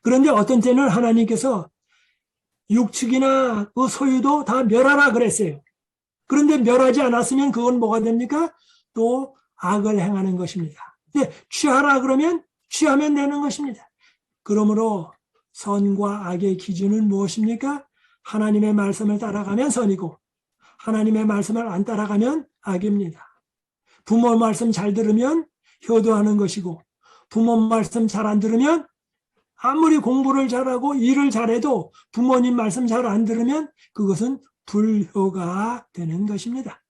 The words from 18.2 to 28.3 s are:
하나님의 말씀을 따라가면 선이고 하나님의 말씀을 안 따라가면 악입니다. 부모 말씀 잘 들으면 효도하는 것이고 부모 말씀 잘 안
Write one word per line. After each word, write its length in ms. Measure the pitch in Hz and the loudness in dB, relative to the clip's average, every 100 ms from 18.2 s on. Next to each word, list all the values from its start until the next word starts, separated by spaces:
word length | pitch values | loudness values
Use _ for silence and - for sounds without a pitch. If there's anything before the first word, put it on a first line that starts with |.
하나님의 500 | - 214 214 208 214 | -8 -4 0 2 2
말씀을 460 | 208 202 196 214 208 | 0 0 -2 -2 -2
따라가면 500 | 220 202 196 208 285 | -4 -6 -4 -2 -2
선이고 480 | 247 214 190 170 - _ _ _ _ _ _ | 0 0 -2 -6 -12 _ _ _ _ _ _
하나님의 460 | - 220 220 214 | -4 0 0 2
말씀을 420 | 214 202 202 226 233 | 0 -2 -2 -4 -4
안 180 | 180 | -4
따라가면 600 | 202 214 208 208 240 311 - _ | -4 -4 -2 0 0 -2 -8 _
악입니다. 640 | - 180 208 202 175 - - _ _ _ _ _ _ _ | -6 -4 -2 -2 -4 -10 -20 _ _ _ _ _ _ _
부모 320 | - 226 240 226 | 0 2 4 4
말씀 340 | 226 208 233 | 2 0 -2
잘 220 | 185 208 | -2 -2
들으면 520 | 202 214 214 254 330 320 _ _ _ - | 0 0 2 2 -2 -4 _ _ _ 0
효도하는 500 | 226 220 214 214 208 | 2 2 2 2 2
것이고 440 | 190 202 180 165 _ _ _ _ _ | 0 -4 -10 -12 _ _ _ _ _
부모 280 | 220 226 233 | 0 2 2
말씀 500 | 220 226 208 233 220 | 2 0 0 -2 -2
잘 180 | 202 | -2
안 140 | 208 | 0